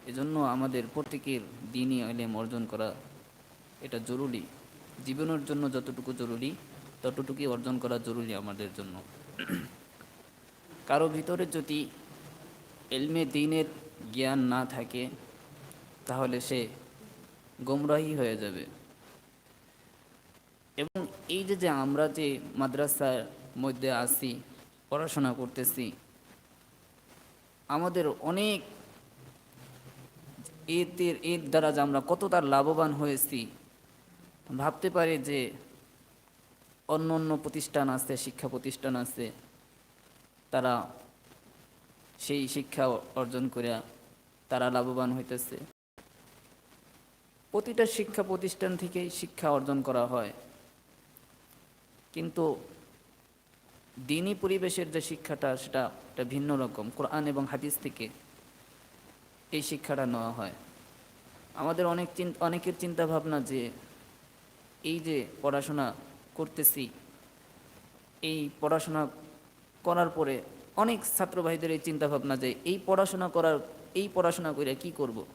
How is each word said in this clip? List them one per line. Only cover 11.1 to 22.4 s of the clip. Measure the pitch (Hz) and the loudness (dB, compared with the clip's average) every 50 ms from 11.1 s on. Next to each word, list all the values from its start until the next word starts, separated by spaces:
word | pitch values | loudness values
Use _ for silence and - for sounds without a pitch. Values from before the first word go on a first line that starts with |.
| 156 156 156 - 175 175 180 | 2 -2 -2 -2 0 -2 -2
যদি | 165 151 160 143 - 151 151 143 - - - - - - - - - - - - - - - - - - - - - | -2 -2 -4 -2 -2 -2 -2 -2 -4 -8 -16 -18 -18 -18 -18 -18 -18 -18 -18 -18 -20 -20 -20 -20 -20 -20 -20 -10 -4
ইলমে | 131 131 139 151 160 165 160 | -2 -2 0 0 2 2 0
দ্বীনের | 135 - 147 147 151 160 160 156 156 - - - - - - - 113 107 | 2 2 2 2 4 4 2 2 0 -2 -12 -16 -16 -16 -14 -14 -8 -2
জ্ঞান | 123 131 131 135 139 | 0 2 2 4 4
না | 127 127 123 127 127 | 4 4 4 2 0
থাকে, | 127 131 131 120 117 - 123 123 127 - - - - - - - - - - - - - - - - - - - | 0 -4 -6 -6 -4 -4 -6 -6 -6 -8 -12 -16 -18 -20 -20 -20 -20 -20 -20 -18 -20 -20 -20 -20 -20 -20 -16 -6
তাহলে | - 123 127 135 127 123 123 | -4 0 0 2 2 2 0
সে | 120 - 135 127 117 107 - - - - - - - - - - - - - - - - - - 127 | -2 0 0 0 0 -2 -6 -14 -18 -20 -20 -20 -20 -20 -20 -20 -20 -20 -20 -20 -20 -20 -14 -10 -4
গোমরাহী | 123 135 143 143 147 151 151 160 156 156 | 0 0 0 4 4 4 4 4 0 0
হয়ে | 143 127 117 113 | 2 2 2 0
যাবে। | 107 107 101 95 90 73 - - - - - - - - - - - - - - - _ - - - - - - - - - - - - - - - - - - - _ - - _ - - _ | 0 -4 -4 -4 -6 -8 -10 -12 -18 -20 -20 -20 -20 -20 -20 -20 -20 -20 -20 -20 -20 _ -20 -20 -20 -20 -20 -20 -20 -20 -20 -20 -20 -20 -20 -20 -20 -20 -20 -20 -20 _ -20 -20 _ -20 -12 _
এবং | - 147 160 _ 190 185 - - - - - | -6 -6 -4 _ -6 -6 -6 -8 -12 -8 -4
এই | 165 190 196 | -2 -2 0
যে, | 185 202 | 0 0
যে | 185 180 175 | 2 4 4
আমরা | 151 139 135 139 139 143 156 151 | 4 4 2 2 4 4 4 4
যে | 139 160 156 143 139 127 | 4 2 0 0 0 -2